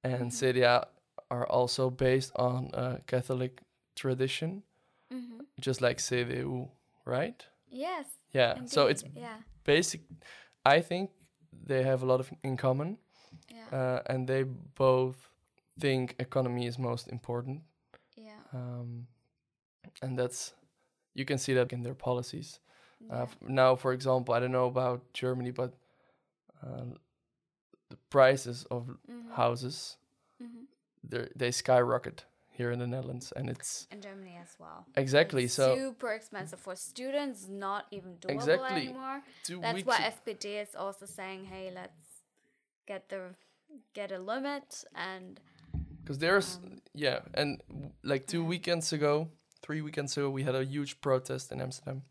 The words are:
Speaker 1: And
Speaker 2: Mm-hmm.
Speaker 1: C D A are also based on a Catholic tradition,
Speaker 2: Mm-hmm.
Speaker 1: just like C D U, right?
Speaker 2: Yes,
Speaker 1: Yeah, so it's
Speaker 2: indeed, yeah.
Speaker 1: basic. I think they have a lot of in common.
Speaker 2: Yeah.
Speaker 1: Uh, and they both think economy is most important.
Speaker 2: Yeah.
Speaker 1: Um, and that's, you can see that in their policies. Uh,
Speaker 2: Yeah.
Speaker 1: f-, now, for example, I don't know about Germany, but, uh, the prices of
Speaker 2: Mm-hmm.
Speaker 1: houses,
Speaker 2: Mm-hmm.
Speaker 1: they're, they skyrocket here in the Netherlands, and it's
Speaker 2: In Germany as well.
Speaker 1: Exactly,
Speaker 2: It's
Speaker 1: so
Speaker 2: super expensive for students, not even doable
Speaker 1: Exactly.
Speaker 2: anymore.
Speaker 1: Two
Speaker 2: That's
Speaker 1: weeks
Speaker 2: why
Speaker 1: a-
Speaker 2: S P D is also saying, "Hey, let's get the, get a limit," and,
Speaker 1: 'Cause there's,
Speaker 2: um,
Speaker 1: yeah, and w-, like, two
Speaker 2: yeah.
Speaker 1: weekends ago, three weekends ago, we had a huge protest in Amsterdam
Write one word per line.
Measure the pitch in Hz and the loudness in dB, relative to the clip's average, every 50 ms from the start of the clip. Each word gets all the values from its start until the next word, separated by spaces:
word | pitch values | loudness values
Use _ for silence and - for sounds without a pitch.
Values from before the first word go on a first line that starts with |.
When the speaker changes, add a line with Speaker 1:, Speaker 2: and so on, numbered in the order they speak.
| - | -2
Speaker 1:
And | 135 127 | -2 -2
Speaker 2:
Mm-hmm. | 123 123 120 | 0 -2 -2
Speaker 1:
C | 120 - 139 127 123 | -2 2 2 2 4
D | 127 123 | 6 8
A | 120 120 123 - - _ _ _ _ _ - - _ | 8 8 6 4 2 _ _ _ _ _ -18 -6 _
are | 127 123 120 | -2 -2 2
also | - - 123 123 123 - - 131 127 | 4 4 4 4 4 2 2 2 0
based | 127 127 135 127 131 135 131 - - | 2 4 6 6 6 6 4 0 0
on | - 123 123 127 127 131 139 - | 2 2 2 2 0 -2 -4 -2
a | - 123 127 123 - - | -2 -2 -2 -2 -6 -4
Catholic | - - 127 120 - 135 123 127 127 131 - _ _ _ _ _ _ _ | 0 0 0 2 0 -2 0 0 -2 -4 -10 _ _ _ _ _ _ _
tradition, | - - 135 127 127 131 131 - - 165 165 185 202 - _ _ _ _ _ _ _ _ _ 247 | -4 -2 0 2 2 2 0 0 -2 -2 -4 -4 -6 -12 _ _ _ _ _ _ _ _ _ -10
Speaker 2:
Mm-hmm. | 254 240 240 226 226 285 _ _ - | -10 -10 -10 -14 -16 -18 _ _ -6
Speaker 1:
just | - 135 127 - | -2 -2 0 2
like | 127 120 120 - | 2 2 2 0
C | - - 127 123 120 | -2 0 0 0 0
D | 120 127 | 0 -2
U, | 123 131 139 131 123 131 135 _ _ _ _ _ _ _ | -4 -4 -4 -4 -4 -6 -8 _ _ _ _ _ _ _
right? | 123 123 131 160 226 247 - - - _ _ _ _ | -2 -2 -2 -2 -2 -6 -14 -20 -20 _ _ _ _
Speaker 2:
Yes, | 254 247 285 349 370 320 277 - - - _ _ | -10 -6 -6 -4 -4 -6 -8 -12 -14 -18 _ _
Speaker 1:
Yeah, | - 131 123 117 - 127 123 | 4 4 4 4 4 -2 -6
so | - - 147 143 | 0 4 4 6
it's | 131 143 - - | 6 4 2 -2
Speaker 2:
indeed, | - - - | -12 -14 -14
yeah. | 240 233 220 220 226 - - - _ | -12 -14 -14 -16 -18 -20 -20 -6 _
Speaker 1:
basic. | - 143 160 - - - 160 - _ - - - - - - - _ _ _ _ | 4 4 4 4 2 -4 -8 -12 _ -20 -20 -20 -20 -20 -20 -20 _ _ _ _
I | 135 143 160 | 8 8 8
think | 165 - 175 180 196 190 _ _ - _ _ _ _ _ - - - | 6 2 -4 -4 -4 -6 _ _ -20 _ _ _ _ _ -20 -18 -6
they | - 135 131 131 | -2 0 2 4
have | 135 131 127 127 | 4 2 2 4
a | |
lot | 127 127 127 | 4 4 4
of | 131 131 - - - | 2 -4 -10 -8 -4
in | 135 131 | -4 -4
common. | 123 - 131 127 135 151 170 214 - _ _ _ _ - - - - _ _ | 0 2 2 2 2 0 -4 -6 -8 _ _ _ _ -20 -20 -20 -20 _ _
Speaker 2:
Yeah. | 233 226 220 - 135 | -20 -20 -12 -6 -4
Speaker 1:
Uh, | 135 131 127 127 127 - - 131 | -2 0 0 0 -2 -2 -2 -2
and | 131 127 | -2 0
they | 127 131 135 135 131 127 - - - _ | 2 2 2 2 0 -4 -10 -14 -18 _
both | - 135 131 131 131 131 127 131 - - - _ _ _ _ _ _ _ _ _ - | 4 6 6 6 6 4 0 -2 -8 -18 -20 _ _ _ _ _ _ _ _ _ 0
think | 147 143 131 131 127 123 - - | 2 2 4 4 2 0 -4 -6
economy | 127 131 - 139 127 123 120 123 120 | -8 0 0 0 2 2 0 0 -2
is | 120 120 127 | -2 -2 -2
most | 127 120 120 117 - - | -2 -2 -2 -2 -4 -8
important. | - 117 - - 120 120 120 131 135 151 160 _ _ _ _ _ - - _ _ _ | -10 -10 -6 -4 -4 -4 -4 -6 -8 -10 -10 _ _ _ _ _ -20 -20 _ _ _
Speaker 2:
Yeah. | - 220 220 208 214 - - - | -20 -20 -20 -20 -20 -16 -10 -10
Speaker 1:
Um, | 127 123 123 123 120 120 120 120 120 120 120 _ _ _ _ _ _ _ _ _ _ _ _ _ _ - - _ - | -8 -6 -6 -8 -8 -8 -8 -10 -10 -12 -16 _ _ _ _ _ _ _ _ _ _ _ _ _ _ -20 -20 _ -10
and | - 135 127 | -6 -4 0
that's, | 123 123 123 123 - - - - _ _ _ _ _ _ _ _ _ _ _ _ | 0 0 -2 -2 -6 -10 -10 -12 _ _ _ _ _ _ _ _ _ _ _ _
you | 131 135 | -8 -2
can | - 143 | -2 -2
see | 127 - - 131 | -2 0 2 2
that | 127 123 123 127 | 2 2 2 -2
in | 123 120 | -6 -6
their | 127 131 | -8 -8
policies. | 131 - 127 127 123 123 - - - - - - - _ _ _ _ _ _ _ _ 226 220 | -4 -2 -2 -2 -2 -2 -6 -10 -12 -12 -12 -16 -20 _ _ _ _ _ _ _ _ -12 -8
Uh, | 117 | -4
Speaker 2:
Yeah. | 120 123 | -4 -4
Speaker 1:
f-, | 120 - - | -6 -8 -14
now, | - - 135 135 131 131 127 | -8 -2 6 8 8 8 8
for | 127 - 131 127 | 6 2 0 0
example, | 131 135 131 127 127 123 120 117 | 0 2 2 2 2 4 2 2
I | 117 | 2
don't | 123 127 | 2 2
know | 127 127 127 | 2 2 2
about | 123 127 127 127 123 123 123 127 _ - | 4 2 2 0 0 0 -2 -6 _ -8
Germany, | - 127 127 127 127 123 123 | -4 -2 0 0 0 -2 -4
but, | 123 120 127 123 - _ _ _ _ _ _ _ _ _ _ _ _ _ _ _ _ _ - | -2 -4 -4 -4 -6 _ _ _ _ _ _ _ _ _ _ _ _ _ _ _ _ _ -12
uh, | 127 123 123 123 120 - - _ _ _ _ _ _ _ _ _ _ _ _ _ _ _ _ _ _ | -12 -10 -8 -8 -10 -12 -14 _ _ _ _ _ _ _ _ _ _ _ _ _ _ _ _ _ _
the | - _ _ _ | -20 _ _ _
prices | - 139 131 131 135 131 - 120 120 123 - - | 8 10 10 10 8 6 0 -8 -10 -10 -8 -6
of | 127 123 120 127 - - _ - | -6 -6 -6 -8 -12 -14 _ -18
Speaker 2:
Mm-hmm. | 240 240 233 233 226 | -16 -16 -16 -10 0
Speaker 1:
houses, | - 120 120 120 120 131 123 - - - - - _ _ _ _ _ _ _ _ _ | 2 2 2 2 0 -4 -6 -8 -8 -12 -12 -14 _ _ _ _ _ _ _ _ _
Speaker 2:
Mm-hmm. | 247 233 240 233 247 277 _ _ _ _ _ _ - - | -18 -16 -16 -18 -20 -20 _ _ _ _ _ _ -14 -8
Speaker 1:
they're, | - 120 117 - - | -6 -6 -6 -8 -4
they | - 127 120 | -2 -2 0
skyrocket | 127 - - - 127 123 123 120 120 123 - - - - - _ _ _ _ _ | 0 0 4 6 6 6 6 6 2 0 0 -6 -12 -12 -20 _ _ _ _ _
here | _ - 120 120 | _ -4 -4 -2
in | 120 123 | -2 -2
the | 123 | -4
Netherlands, | 120 123 131 127 131 131 123 127 - - | -4 -4 -6 -6 -8 -10 -10 -10 -10 -8
and | - 135 123 | -6 -6 -6
it's | 127 - - - - - - _ | -6 -6 -8 -8 -8 -8 -10 _
Speaker 2:
In | - 208 | -18 -16
Germany | 202 202 196 196 190 185 175 175 | -16 -16 -16 -16 -16 -18 -18 -20
as | 175 - - _ | -20 -20 -20 _
well. | 165 160 80 85 - - - | -18 -18 -18 -18 -20 -4 -2
Speaker 1:
Exactly, | 143 139 135 135 147 - - - 131 123 | 0 0 4 6 6 6 6 2 0 0
Speaker 2:
It's | 120 - | 2 2
Speaker 1:
so | - 135 131 127 | 4 6 6 6
Speaker 2:
super | 131 190 269 233 - - 233 214 | 4 0 -4 -6 -6 -4 -4 -4
expensive | 220 - - - 202 - 156 190 180 | -6 -8 -12 -10 -10 -10 -10 -12 -14
for | - 190 185 | -12 -12 -10
students, | 190 - - - - 254 269 269 294 285 277 240 196 190 | -10 -12 -12 -10 -8 -6 -2 -2 -2 -2 -4 -8 -10 -12
not | 190 196 196 196 196 202 208 - - | -12 -10 -8 -4 -4 -4 -4 -6 -10
even | 202 196 180 185 175 | -14 -14 -14 -14 -18
doable | 170 - - 143 | -10 -4 -4 -2
Speaker 1:
Exactly. | 139 139 151 175 185 - - - 165 131 | 0 4 4 4 4 2 -2 -2 -2 -2
Speaker 2:
anymore. | 127 127 - - - 269 285 - - - - - | -4 -8 -10 -8 -8 -10 -10 -12 -16 -20 -14 -10
Speaker 1:
Two | - 175 180 | -10 -10 -4
Speaker 2:
That's | 175 226 220 | -4 -2 -2
Speaker 1:
weeks | 196 180 | -2 0
Speaker 2:
why | 151 233 214 | 2 2 2
Speaker 1:
a- | 113 | 2
Speaker 2:
S | 220 220 - _ | -2 -4 -6 _
P | 226 208 | -10 -10
D | 190 - 202 202 | -8 -8 -6 -6
is | 208 208 208 - | -6 -8 -8 -8
also | - 175 196 196 - 202 | -8 -8 -8 -8 -10 -14
saying, | 196 - - 190 190 190 190 190 | -16 -12 -12 -10 -10 -10 -12 -12
"Hey, | 190 185 190 190 190 | -14 -12 -12 -12 -12
let's | 185 185 180 185 160 160 151 - - - _ _ _ _ _ _ _ _ _ _ _ _ _ | -12 -12 -14 -16 _ -20 -20 -20 -20 -20 _ _ _ _ _ _ _ _ _ _ _ _ _
get | - 202 190 185 _ | -12 -12 -12 -10 _
the, | 196 190 185 180 185 _ _ _ _ _ _ _ 311 262 _ _ _ | -10 -10 -10 -12 -16 _ _ _ _ _ _ _ -20 -20 _ _ _
get | 208 202 196 | -10 -8 -8
a | 196 185 | -8 -8
limit," | 185 202 226 269 269 285 285 277 277 _ - - - - - | -4 -4 -4 -4 -2 -4 -6 -6 -10 _ -16 -16 -16 -14 -10
and, | 180 175 190 190 185 185 185 190 - _ _ _ - - - - - - - - - - | -10 -8 -8 -8 -12 -14 -18 -20 -20 _ _ _ -20 -18 -10 -8 -8 -8 -8 -12 -16 -10
Speaker 1:
'Cause | - 143 135 | -8 -4 0
there's, | 160 170 190 202 190 - - | 4 6 6 6 4 2 -6
Speaker 2:
um, | - - - - - _ - _ | -10 -14 -18 -18 -20 _ -18 _
Speaker 1:
yeah, | 147 147 131 - - - - - | 0 0 2 2 0 -4 -4 -2
and | - 147 143 127 - - | 0 0 0 -2 -6 -10
w-, | - - - - 90 - _ | -14 -12 -12 -12 -12 -14 _
like, | - 120 143 135 131 | -2 0 0 0 0
two | - - 170 | -2 -2 -2
Speaker 2:
yeah. | 165 165 | 0 0
Speaker 1:
weekends | 175 170 - 175 175 165 160 - 160 | -2 -2 0 0 0 0 0 -2 0
ago, | 151 151 147 147 151 160 160 - _ _ _ - _ | 2 2 4 4 2 0 -2 -10 _ _ _ -20 _
three | - - 151 156 | -8 -4 -4 -4
weekends | 151 151 151 - 143 135 - | -4 -4 -4 -4 -4 -2 -2
ago, | 147 143 139 | 0 0 0
we | 135 135 135 | 0 0 0
had | 139 127 | 0 2
a | 131 135 | 0 0
huge | 135 139 147 143 139 - _ | -2 -2 -4 -4 -4 -8 _
protest | - 143 131 127 127 - 131 131 131 - | 2 2 2 2 2 -2 -6 -6 -6 -8
in | - 131 | -6 -6
Amsterdam | 131 131 131 - - - 135 135 131 _ | -6 -6 -8 -10 -10 -10 -10 -10 -10 _